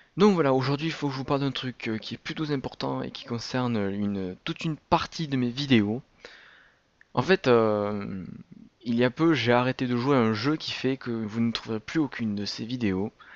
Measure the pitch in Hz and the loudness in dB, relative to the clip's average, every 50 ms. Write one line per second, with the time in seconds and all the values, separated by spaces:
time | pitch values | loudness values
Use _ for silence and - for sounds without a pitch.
0 | _ _ - 156 196 214 196 170 147 139 131 131 127 135 143 143 156 165 151 - | _ _ 2 4 6 6 6 6 4 4 4 4 2 0 0 0 -2 -4 -4 -2
1 | 147 143 131 135 131 - 147 139 143 135 131 - - 127 120 - - 117 110 110 | -4 -4 -4 -4 -2 -2 -2 0 0 -2 -4 -4 -8 -8 -8 -6 -4 -4 -4 -4
2 | - - 113 - - - 160 - 156 147 147 135 - 123 - - - 135 131 131 | -6 -10 -12 -10 -10 -10 -6 -6 -4 -2 -4 -4 -4 -8 -8 -6 -6 -4 -4 -6
3 | 131 - - - - - 120 117 - - - 127 123 123 117 107 101 98 98 101 | -6 -8 -10 -12 -10 -8 -8 -8 -6 -4 -2 -2 0 0 0 0 -2 -2 -2 -2
4 | 101 101 101 98 92 90 92 - - - 165 - - 165 151 - _ - 175 160 | -2 -2 -2 -2 -4 -6 -8 -8 -8 -8 -8 -6 -4 -6 -6 -4 _ 0 0 0
5 | - - - - 165 143 139 127 123 120 120 131 143 143 131 110 101 101 110 131 | 0 -2 -8 -8 -6 -4 -2 -2 -2 -2 -4 -4 2 4 4 4 4 2 -2 -6
6 | - _ _ _ - - - - - - - - _ _ _ _ _ _ _ _ | -8 _ _ _ -20 -20 -20 -20 -20 -20 -20 -20 _ _ _ _ _ _ _ _
7 | _ _ - 123 123 - 123 - - 131 120 117 113 107 107 104 101 104 104 101 | _ _ -4 -2 2 2 2 4 6 6 6 6 6 4 2 2 0 -2 -2 -4
8 | 98 - 98 95 87 - - - - - - - - - _ _ - 123 117 117 | -6 -6 -8 -10 -10 -12 -14 -16 -18 -20 -20 -20 -20 -20 _ _ -4 -2 2 2
9 | 123 127 - - 160 170 160 127 113 120 120 123 123 131 127 - 135 123 123 120 | 2 2 2 2 2 2 4 2 4 4 4 4 4 2 0 -2 -2 0 0 0
10 | 120 139 143 131 113 113 110 104 113 143 156 156 - - - - - 127 135 127 | 2 4 4 4 4 4 2 2 0 0 -2 -2 -4 -8 -8 -4 -2 -2 -2 -2
11 | - 123 117 113 110 104 104 117 117 117 113 - - 113 113 107 - - - 165 | -4 -6 -4 -4 -4 -4 -2 0 0 0 0 -2 -6 -6 -6 -6 -6 -4 -2 0
12 | 151 127 - - 117 107 104 101 101 - - - 120 110 127 127 117 101 92 92 | 0 0 -2 -4 -4 -2 -2 -2 -4 -6 -6 -8 -8 -6 -4 -2 0 0 0 0
13 | 101 110 _ _ - - - | -2 -4 _ _ -20 -20 -20